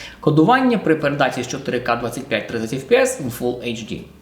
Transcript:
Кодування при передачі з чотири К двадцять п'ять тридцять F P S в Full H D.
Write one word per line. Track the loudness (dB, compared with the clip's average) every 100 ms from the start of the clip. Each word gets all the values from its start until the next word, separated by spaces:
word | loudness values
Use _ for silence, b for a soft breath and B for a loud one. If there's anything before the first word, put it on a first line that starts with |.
| B B
Кодування | 2 6 6 6 4 2
при | 2 2
передачі | 0 2 0 0
з | -6
чотири | -6 -4 -2
К | -2 -2
двадцять | -2 -6 -4
п'ять | -4 -4
тридцять | -6 -4
F | -6 2
P | 4
S | 4 -2
в | -6 -4
Full | -4 -4
H | -6 -8 -8
D. | -10 -12 -20